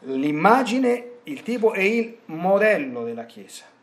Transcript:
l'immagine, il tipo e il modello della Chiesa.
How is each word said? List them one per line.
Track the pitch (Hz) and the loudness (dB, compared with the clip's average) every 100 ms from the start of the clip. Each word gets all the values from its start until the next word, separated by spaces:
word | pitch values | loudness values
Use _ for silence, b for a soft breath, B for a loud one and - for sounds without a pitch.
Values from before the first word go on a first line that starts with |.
l'immagine, | 131 135 143 147 185 247 233 240 254 240 - - | -6 -4 -2 2 4 4 2 0 0 0 -6 -18
il | - 139 | -14 -12
tipo | - 240 214 | -6 0 0
e | 202 190 | 2 0
il | 233 226 - | 0 -2 -8
modello | _ 160 175 196 214 196 139 123 | _ -4 2 4 4 2 -2 -6
della | 117 117 | -8 -8
Chiesa. | 113 - 95 - - _ | -12 -16 -20 -20 -20 _